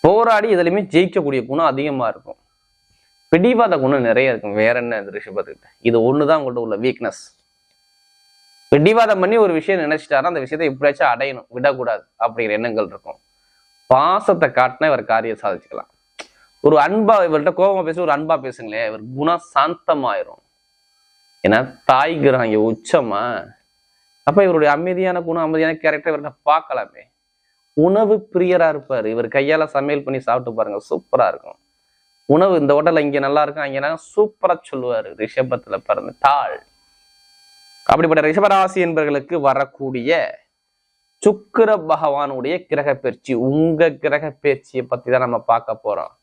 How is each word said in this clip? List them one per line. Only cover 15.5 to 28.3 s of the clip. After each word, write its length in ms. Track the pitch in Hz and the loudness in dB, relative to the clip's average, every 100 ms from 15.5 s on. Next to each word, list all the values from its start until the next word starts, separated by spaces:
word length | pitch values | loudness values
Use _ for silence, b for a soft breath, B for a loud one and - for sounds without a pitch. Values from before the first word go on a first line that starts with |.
| 90 _ - - _ _ - B B B _ 147 | -6 _ -16 -16 _ _ -20 B B B _ 4
ஒரு 100 | 151 151 | 4 4
அன்பா, 280 | 208 202 208 175 | 2 4 4 4
இவர்கிட்ட 240 | 156 156 165 | 0 0 0
கோபமா 220 | 190 190 160 | 0 0 -4
பேசி 180 | 165 170 | -4 -2
ஒரு 80 | 143 | -2
அன்பா 180 | 156 160 131 | -2 -4 -4
பேசுங்களேன், 400 | - 113 110 113 | -12 -10 -6 -6
இவர் 140 | 110 110 131 | -8 -14 -4
குணம் 280 | 156 170 - | -2 -2 -2
சாந்தமாயிரும். 880 | 139 151 170 - 151 127 98 82 - _ _ _ _ _ _ _ _ _ _ 95 | -2 0 -2 -4 -2 -2 -4 -8 -14 _ _ _ _ _ _ _ _ _ _ 0
ஏன்னா 120 | 110 131 - - | 2 0 -6 2
தாய் 240 | 131 151 165 | 2 2 2
கிரகம் 240 | 139 127 117 | 2 2 2
இங்க 100 | 107 110 | 2 0
உச்சமா, 520 | 113 - 165 120 101 120 107 107 _ _ _ _ _ _ _ - | -2 0 0 0 -4 -4 -8 -12 _ _ _ _ _ _ _ 0
அப்ப 120 | 175 196 | 2 2
இவருடைய 240 | 160 151 143 | 4 2 2
அமைதியான 460 | 180 180 185 180 170 | -2 -2 -2 -4 -4
குணம், 180 | 165 156 | -4 -2
அமைதியான 300 | 160 160 160 | 0 -2 -2
கேரக்டர் 280 | 156 151 165 | -2 -2 -4
இவர்கிட்ட 220 | 151 147 _ 147 | -4 -8 _ 0
பார்க்கலாமே. 520 | 156 - 131 101 - - _ _ _ _ _ _ - 165 | 0 0 -8 -8 -16 -20 _ _ _ _ _ _ 0 2
உணவு 280 | 202 220 214 214 | 4 2 0 -2